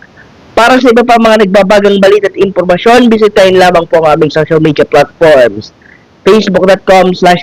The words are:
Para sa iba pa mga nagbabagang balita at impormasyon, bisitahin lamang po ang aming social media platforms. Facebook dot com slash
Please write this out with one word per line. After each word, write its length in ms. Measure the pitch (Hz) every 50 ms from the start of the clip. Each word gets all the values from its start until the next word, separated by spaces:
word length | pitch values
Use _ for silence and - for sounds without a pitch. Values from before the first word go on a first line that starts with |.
| - - _ - - - - - - - - -
Para 160 | 226 247 262
sa 160 | 254 247 262
iba 160 | 226 240 240 247
pa 80 | 233
mga 320 | 226 226 220 220 220 220 196
nagbabagang 560 | 185 208 196 190 214 208 202 208 202 202 196
balita 240 | 196 202 214 202 190
at 80 | -
impormasyon, 720 | - 196 202 180 185 175 180 180 175 - 226 233 247 247 240
bisitahin 480 | 226 214 220 208 202 214 190 190 185
lamang 320 | 185 185 180 180 170 170 165
po 160 | - 165 160
ang 160 | 156 151 160
aming 160 | 165 147 -
social 240 | 160 156 - 170 156
media 240 | 156 160 147 - 143
platforms. 880 | - - 147 143 - - - 170 156 151 135 123 117 98 107 - - - _ _ _ - _ _ _ _ _
Facebook 480 | - 190 202 220 214 - 180 180 180 185
dot 160 | 190 185 -
com 320 | - 190 185 180 185 180 -
slash 240 | 185 180 175 170